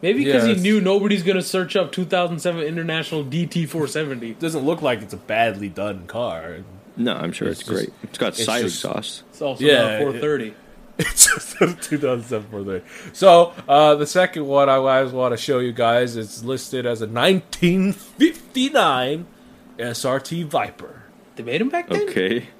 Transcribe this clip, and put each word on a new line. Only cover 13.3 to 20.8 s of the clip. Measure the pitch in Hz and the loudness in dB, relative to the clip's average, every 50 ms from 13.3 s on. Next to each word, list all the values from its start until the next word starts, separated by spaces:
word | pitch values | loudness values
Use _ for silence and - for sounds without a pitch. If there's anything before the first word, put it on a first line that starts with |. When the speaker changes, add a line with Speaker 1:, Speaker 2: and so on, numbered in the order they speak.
| 175 170 175 170 - - - - | 10 10 8 6 2 -12 0 4
Speaker 2:
uh, | 139 143 151 151 147 | 6 6 8 6 6
the | 147 147 | 4 2
second | 147 - 180 185 180 - 156 151 | 0 2 2 2 2 0 -6 -4
one | 139 139 139 139 139 | 0 4 4 6 6
I | 135 | 4
always | 135 131 131 131 131 135 127 | 4 4 4 4 4 2 0
wanna | 123 127 127 123 120 113 | 0 0 0 0 0 -2
show | - - 139 127 | -2 0 0 0
you | 123 123 | 0 -2
guys, | 117 117 120 113 117 120 123 123 117 117 | -2 0 2 4 4 4 2 0 -2 -8
it's | 110 104 - - 113 | -8 -8 -12 -12 -8
listed | 120 131 127 - - - 127 123 | -6 -6 -6 -6 -8 -8 -4 -2
as | 123 120 110 | -2 -4 -4
a | 113 107 | -6 -6
nineteen | 113 120 123 175 190 185 - - - - - 175 175 190 190 196 190 | -2 2 4 4 4 2 0 -6 -6 0 2 2 2 2 0 0 -2
fifty-nine | - - - - - 277 349 320 - - - - 262 254 277 302 277 202 165 139 127 127 127 147 160 175 - - - - - - - - - - - | -6 -10 -20 -2 2 2 2 2 0 -16 -10 -4 -2 -2 0 2 2 4 4 2 2 0 -2 -4 -6 -8 -12 -18 -20 -20 -20 -20 -20 -20 -20 -12 -8
S | 117 120 117 - - | -8 -6 -6 -4 -2
R | 135 127 135 | -2 -2 -2
T | 135 - 160 170 175 | -4 -6 -8 -6 -6
Viper. | 147 143 143 107 - - - | -2 -2 -2 -2 -4 -8 -16